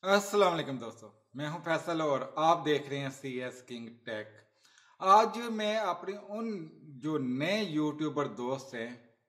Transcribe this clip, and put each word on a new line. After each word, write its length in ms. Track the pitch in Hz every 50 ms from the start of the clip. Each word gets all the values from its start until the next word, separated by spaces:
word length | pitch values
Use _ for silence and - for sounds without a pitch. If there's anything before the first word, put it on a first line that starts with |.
| -
अस्सलाम 460 | 185 196 202 202 - - 208 202 185
वालेकुम 260 | 170 165 143 135 135 127
दोस्तों, 300 | 113 113 107 - - 107 _ _ _ _ _
मैं 120 | 127 147 147
हूं 100 | 156 175
फैसल 400 | 160 165 165 151 - 175 170 160 160
और 320 | 151 139 131 123 - - -
आप 200 | 156 160 170 165
देख 300 | 151 151 147 139 143 135
रहे 80 | 135 139
हैं 120 | 139 135
सीएस 500 | 131 - - 139 127 123 127 127 120 127 123 -
King 180 | 123 120 117 113 117 - _
Tech। 220 | - 113 107 107 107 - - _ _ _ _ _ _ _ - _ _ _ _
आज 380 | - 190 - 214 226 220 - 233 240 233 226
मैं 240 | 214 214 208 214
अपने 360 | 220 214 185 175 170 - 185 202 208 202 196
उन 200 | 208 220 226 226 214 190 160 156 160 160 147 156 143 131 120
जो 140 | 151 156 147
नए 440 | 135 127 123 131 147 170 196 214 220
YouTuber 640 | 185 156 151 151 151 147 151 156 151 139 147 143 131 110
दोस्त 400 | 101 123 123 135 135 135 - -
हैं 160 | 120 113 120 123 120 - - _ _ _